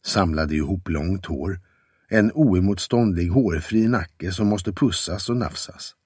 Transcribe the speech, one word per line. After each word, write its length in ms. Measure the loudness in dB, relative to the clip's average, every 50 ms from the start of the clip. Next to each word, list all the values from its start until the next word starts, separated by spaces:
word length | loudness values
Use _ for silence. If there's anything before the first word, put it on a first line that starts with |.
| _
Samlade 500 | -2 0 2 2 2 2 0 -2 0 0
ihop 340 | -2 0 -2 -2 -4 -4 -4
långt 360 | -4 -2 -2 -2 -2 -4 -4
hår, 340 | -8 -6 -4 -4 -6 -6 -8 _ _ _ _ _ _ _ _ _
en 240 | _ 2 2 2 2
oemotståndlig 960 | 4 4 4 4 6 4 4 2 2 0 -2 0 2 2 2 2 2 0 0 2
hårfri 580 | 2 2 2 2 0 -2 -4 0 0 2 2
nacke 440 | 2 2 0 -2 -6 _ _ -8 -6
som 160 | -2 0 0
måste 260 | 0 0 0 -4 -6 -2
pussas 560 | 0 0 0 0 -2 -4 -4 -6 -6 -4 -4
och 80 | -2
nafsas. 580 | -2 -2 -4 -6 -8 -12 -12 -12 -16 -16 -16 _ _ _